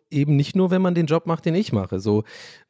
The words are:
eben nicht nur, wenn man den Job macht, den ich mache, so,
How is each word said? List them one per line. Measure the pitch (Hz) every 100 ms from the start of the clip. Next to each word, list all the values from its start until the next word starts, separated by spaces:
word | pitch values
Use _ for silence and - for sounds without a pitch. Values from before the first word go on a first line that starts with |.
| _
eben | 143 147 143
nicht | 143 185
nur, | 185
wenn | 185
man | 185 170
den | 151
Job | 165 160
macht, | 165 170
den | 170
ich | 214
mache, | 107 92 95
so, | 104 104 - - - -